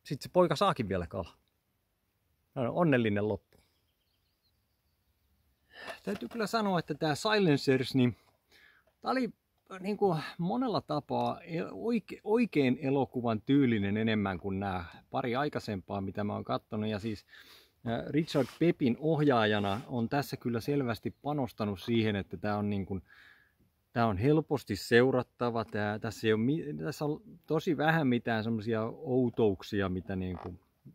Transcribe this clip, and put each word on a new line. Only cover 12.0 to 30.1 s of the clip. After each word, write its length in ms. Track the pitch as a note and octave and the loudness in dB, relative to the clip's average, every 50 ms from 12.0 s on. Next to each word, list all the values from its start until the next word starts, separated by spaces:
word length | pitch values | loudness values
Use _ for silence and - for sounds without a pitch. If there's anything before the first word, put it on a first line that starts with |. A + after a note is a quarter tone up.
| - - - - - | -2 -6 -10 -10 -2
oikein 540 | A3 G#3 B3 B3 - - D3+ C#3 B2+ B2+ - D#3+ | 0 2 2 2 2 2 2 4 4 2 0 0
elokuvan 600 | C3+ C#3 C#3 B2+ - - C3 A#2 A#2+ A2+ G#2 - | 0 0 2 0 0 -2 -2 -2 0 -2 -2 0
tyylinen 500 | - C#3 C#3+ C#3 B2 A2+ G#2 G2 G2 G2+ | 2 4 4 6 4 4 2 2 0 0
enemmän 420 | A2 A2+ A2+ A2 G#2+ G2+ G2 F#2 E2+ | 0 0 2 2 2 0 0 -2 -4
kuin 220 | - G2+ F#2+ F#2+ | -4 -4 -4 -4
nää 240 | G2+ G2 F#2 F#2 F2 - - - - _ | -4 -4 -4 -6 -8 -10 -14 -20 -14 _
pari 260 | - C3 C3+ B2 A2+ | -6 -4 -4 -2 -2
aikaisempaa, 640 | C3 D3 D3+ - D3+ - - G#2 F#2+ - - G2+ G2+ | -2 -2 -2 -4 -6 -6 -6 -6 -6 -6 -6 -6 -4
mitä 240 | G2 G2 F#2+ G#2 G#2 | -4 -4 -4 -4 -4
mä 100 | G#2 G#2 | -4 -4
oon 100 | G#2 G#2 | -4 -4
kattonut. 460 | - B2+ - - _ A#2 G#2+ G#2+ A2 | -4 -4 -6 -6 _ -6 -4 -4 -4
Ja 80 | A2 G#2 | -4 -4
siis, 280 | G#2+ A#2 G#2+ - - _ - - - - - - - _ _ _ - | -4 -6 -8 -8 -12 _ -20 -20 -20 -20 -20 -20 -20 _ _ _ -6
ää, 180 | A#2+ A#2 B2 - | -4 -4 -4 -4
Richard 400 | - B2 D3+ E3 - - D3+ B2 - - - | -2 0 0 0 2 0 0 0 0 0 2
Pepin 380 | D#3+ E3+ - - D3 A#2+ A#2 - | 2 2 2 4 2 2 2 2
ohjaajana 800 | D3+ D#3 E3 C#3+ D3+ C#3+ B2+ A#2 A2 G#2+ G#2+ G#2 G2+ G2+ G2 A2+ D3+ | 0 0 2 4 4 4 4 6 4 4 4 2 2 0 -2 -2 -4
on 220 | - C#3 A#2+ A2+ A2 | -6 -4 -4 -2 -2
tässä 280 | - C#3+ C3+ - - | -2 -2 -4 -4 -6
kyllä 240 | - - B2 A#2 A2+ | -6 -4 -4 -4 -2
selvästi 540 | - - D3 C#3+ C3+ A#2+ A2 - - A2+ - _ - | -2 -2 -2 -2 -2 -2 -4 -4 -6 -8 -10 _ -6
panostanut 580 | C#3 D3+ D3 B2+ A2+ - - A2 G#2 G2+ F#2 | -4 -2 -2 -2 -4 -4 -4 -4 -4 -4 -4
siihen, 360 | - - A#2 A2+ A2 A2 G#2 | -2 0 2 2 2 2 0
että 200 | G2 F2+ - - | -2 -4 -6 -8
tää 200 | E2+ G#2 G#2 G#2 | -6 -4 -4 -2
on 140 | G#2 G#2 G#2 | -2 -2 -2
niinku, 300 | G#2 G2 F#2 - G2 F#2 - _ - - - - - _ _ _ _ _ _ _ _ _ _ _ - | -2 -2 -4 -4 -6 -8 -8 _ -18 -20 -20 -20 -20 _ _ _ _ _ _ _ _ _ _ _ -2
tää 140 | B2+ A#2 | 0 2
on 100 | A2+ G2+ | 2 2
helposti 600 | F2+ A2 C#3 D3+ D#3+ D3 - D3+ B2 - - G#2+ | 2 2 4 4 4 2 0 -2 -4 -2 -4 -6
seurattava. 880 | F#2+ - - B2 A#2 B2 C3+ B2+ B2+ A#2 - _ - A#2+ B2 A2+ A#2 G#2+ | -6 0 4 6 6 8 6 4 2 -2 -4 _ -4 -2 -2 -2 -2 -4
Tää, 340 | - - G#2+ G#2 G#2 G#2+ G#2+ | -4 -4 -2 -2 -2 -2 -4
tässä 280 | - A2+ G#2 - - | -6 -8 -6 0 2
ei 60 | A2 A2 | 4 4
oo 60 | A2 | 4
mi-, 360 | A2+ B2+ D3+ E3 D#3 D3 D3+ D3+ D#3 | 4 2 0 0 -2 -6 -8 -6 -6
tässä 200 | D#3+ C#3+ - D#3 | -8 -6 -4 -4
on 160 | D3 D3+ - - - - - _ | -4 -4 -6 -8 -14 -20 -16 _
tosi 300 | - D3+ D#3+ - G3 D3+ | -4 -2 -2 0 0 0
vähän 300 | C3 D3 D#3+ D#3+ E3 D3 | 2 2 2 2 4 2
mitään 380 | B2+ B2 A#2+ - B2 A2+ A2 G#2+ | 2 2 2 0 0 -2 -2 0
semmosia 380 | A#2 A#2 A2 G2+ A#2 A2+ A2 A2 A#2 - - - | -2 -2 -2 -2 -2 -2 -2 -2 -4 -6 -8 -4
outouksia, 840 | C#3 B2 C3 B2+ A#2 - - A#2 G#2 F#2+ - - - - G2+ G2 F#2+ | 0 2 2 2 2 2 2 2 2 2 0 -4 -4 -2 0 0 0
mitä 280 | F#2 F#2 F2+ - | -2 -4 -4 -4